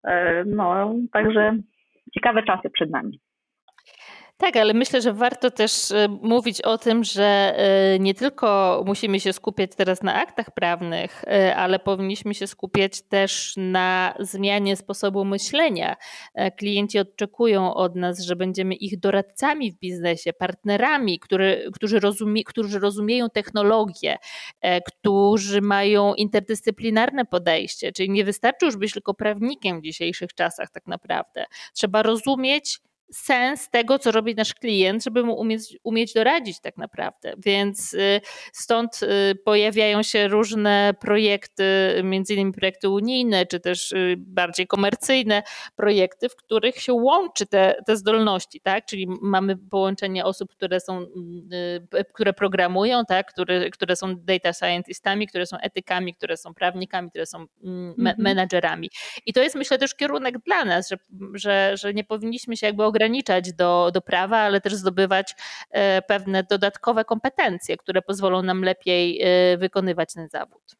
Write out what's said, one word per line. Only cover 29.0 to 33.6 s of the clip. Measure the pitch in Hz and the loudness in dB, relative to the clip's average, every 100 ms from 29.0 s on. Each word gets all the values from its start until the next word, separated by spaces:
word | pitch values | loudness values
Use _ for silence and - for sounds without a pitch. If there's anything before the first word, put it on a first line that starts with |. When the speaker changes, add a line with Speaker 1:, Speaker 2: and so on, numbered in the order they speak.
| - | -6
Speaker 2:
prawnikiem | 196 214 202 233 285 196 170 | -2 -2 -2 -4 -4 -6 -6
w | |
dzisiejszych | 156 160 170 175 175 | -10 -6 -6 -6 -10
czasach | - 170 - - | -4 -4 -4 -12
tak | - - | -14 -10
naprawdę. | 175 - 165 - - - - - | -12 -4 -6 -4 -10 -12 -12 -16
Trzeba | - 202 214 | -4 0 2
rozumieć | 220 226 269 262 262 294 - - _ _ _ | 2 0 0 0 0 0 -2 -12 _ _ _
sens | - - 247 254 285 | -10 0 2 2 -2